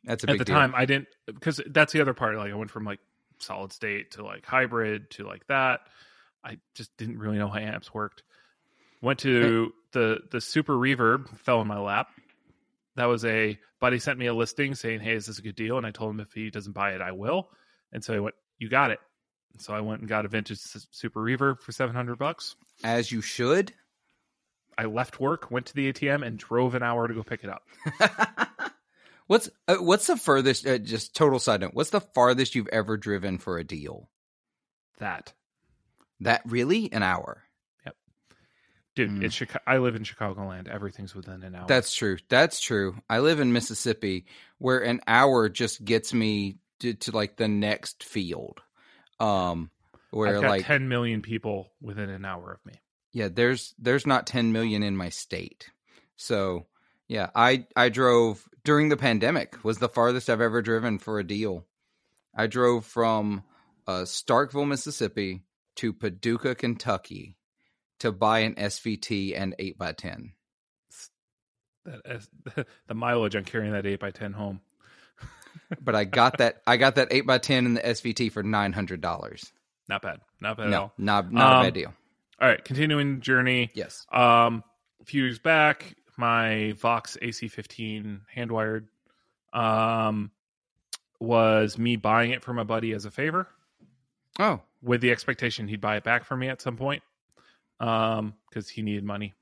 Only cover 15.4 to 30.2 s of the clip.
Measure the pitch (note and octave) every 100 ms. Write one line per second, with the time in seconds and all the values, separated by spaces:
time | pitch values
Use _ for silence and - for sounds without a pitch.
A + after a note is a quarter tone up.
15.4 | G#2+ G2 A2 B2+ A#2 G#2 A2 G#2+ G#2 A2
16.4 | A2 G#2+ G2 G2 G2+ F#2 F2+ F#2 G#2+ F3+
17.4 | F#3 _ _ _ _ - G#2+ A2 G#2+ -
18.4 | _ _ A2+ C3 C3+ G#2+ _ _ _ _
19.4 | _ - - G#2+ G#2+ A2 A2 A2 G#2 A2
20.4 | G#2+ G2+ - G#2+ - - A2+ G#2+ A2+ B2+
21.4 | C#3 C3 - - B2+ B2 B2 A#2+ C#3+ E3+
22.4 | - - _ _ A2+ A#2+ A#2 A2+ - -
23.4 | B2 F3 G3 _ _ _ _ _ _ _
24.4 | _ _ _ - A2 A2+ C3 - C3+ E3
25.4 | - B2 B2+ C#3+ C3+ C3 C#3+ C#3+ B2 G#2+
26.4 | - A#2 B2+ B2 A#2+ A#2+ A#2 A2+ G#2 A2+
27.4 | G2+ - _ - D#3 - G#3+ - G#3+ -
28.4 | - - - _ _ _ _ _ - A3
29.4 | - _ - F#3 F3 G3+ - C4+